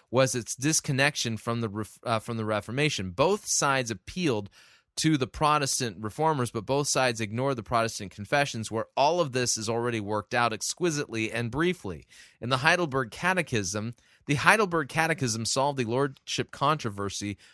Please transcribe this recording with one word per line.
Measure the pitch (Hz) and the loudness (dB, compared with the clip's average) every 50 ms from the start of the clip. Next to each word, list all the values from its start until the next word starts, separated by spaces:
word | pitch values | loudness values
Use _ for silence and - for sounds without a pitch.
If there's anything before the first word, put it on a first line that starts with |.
| _ _ | _ _
was | 113 127 131 - - | 2 4 4 4 2
its | 123 107 - - | -2 -4 -6 -4
disconnection | - 127 156 156 - - - 135 127 139 147 - - - 117 113 | -2 0 2 2 2 0 0 0 2 2 2 2 0 -2 -2 -4
from | 107 - 120 117 117 | -4 -4 -4 -2 -2
the | 117 107 | -2 -4
ref-, | 98 107 104 - - - - | -4 -6 -8 -8 -10 -8 -4
uh, | 120 113 110 | -2 -2 0
from | - - 117 | -2 -4 -6
the | 113 110 | -4 -2
Reformation. | 107 107 104 - - 120 139 151 151 - - 95 92 | -2 -2 -2 -2 -4 -2 0 0 0 0 -2 -6 -2
Both | 87 92 143 185 208 208 - - | 0 2 2 2 2 0 -2 -2
sides | - - 165 139 135 131 127 113 | 0 2 2 2 2 2 0 -2
appealed | 110 - _ - - 185 175 143 113 107 101 - - - - - - _ _ _ _ - | -4 -8 _ -10 -4 -2 0 0 0 0 -2 -6 -12 -20 -20 -20 -20 _ _ _ _ 0
to | - 160 156 | 2 4 4
the | 131 127 | 2 2
Protestant | 101 - - 156 147 151 147 143 127 - - 131 113 87 98 | -2 -2 0 2 4 4 4 2 0 0 0 -2 -4 -4 -6
reformers, | 107 107 - - 156 160 156 135 120 113 | -8 -6 -2 0 0 2 2 2 0 -2
but | - 113 95 | -2 -4 -2
both | - 135 143 143 | 0 0 0 2
sides | - - 143 117 123 117 110 | 2 2 2 2 2 2 0
ignored | 113 98 110 123 131 139 135 | -4 -4 -2 -2 -2 -2 -2
the | 117 104 | -4 -4
Protestant | - 120 113 113 110 - - 104 90 | 0 0 0 0 0 -2 -6 -10 -10
confessions, | - - 104 - 147 143 143 135 - 113 107 - | -12 -12 -6 0 0 0 0 0 -2 -6 -6 -4
where | 104 113 104 - - | -4 -4 -4 -2 2
all | 123 135 151 170 180 | 4 4 4 4 4
of | 165 139 | 2 0
this | 120 127 123 117 - 113 | 0 0 0 0 0 0
is | 107 113 | -2 -2
already | 117 117 120 123 117 110 | -2 0 0 -2 -2 -2
worked | 101 101 107 104 104 - | -2 -2 -4 -4 -2 0
out | 123 120 117 117 | 2 2 2 2
exquisitely | 110 101 - - - - 170 175 151 147 143 - 113 113 110 104 | 2 -2 -4 -6 -4 0 0 0 0 0 -2 -4 -2 -2 -2 -2
and | 113 117 120 113 | -2 -2 -2 -2
briefly. | 117 143 165 180 170 - - 98 82 71 - _ - - - - _ - | 0 0 0 0 0 -2 -6 -10 -10 -10 -12 _ -20 -20 -20 -20 _ -10
In | 113 120 | -4 0
the | 135 127 | 0 2
Heidelberg | 127 160 175 180 175 147 123 135 127 104 | 4 4 4 4 2 0 0 -2 -2 -4
Catechism, | - - 175 180 185 185 151 - 127 107 98 90 98 107 107 120 117 _ _ _ _ _ _ | -4 -2 0 0 2 0 0 0 0 -2 -2 -2 -4 -4 -6 -6 -8 _ _ _ _ _ _
the | - 147 | -2 0
Heidelberg | 139 156 175 202 226 214 180 170 160 143 123 | 4 6 6 6 6 4 2 0 0 -2 -2
Catechism | - 160 160 160 160 139 135 117 107 113 113 | 0 0 2 2 2 0 0 0 0 -2 -2
solved | - - 135 135 143 139 | -2 0 2 2 2 0
the | 131 120 | 0 0
lordship | 107 117 131 143 139 131 - _ - - - 127 - | 0 2 0 0 0 -2 -8 _ -6 -4 -4 -4 -6
controversy | - - 139 143 156 143 - 113 98 101 101 98 - - 104 104 98 - - - | -4 -2 0 0 2 0 -2 -4 -4 -4 -6 -6 -4 -4 -6 -6 -6 -8 -12 -20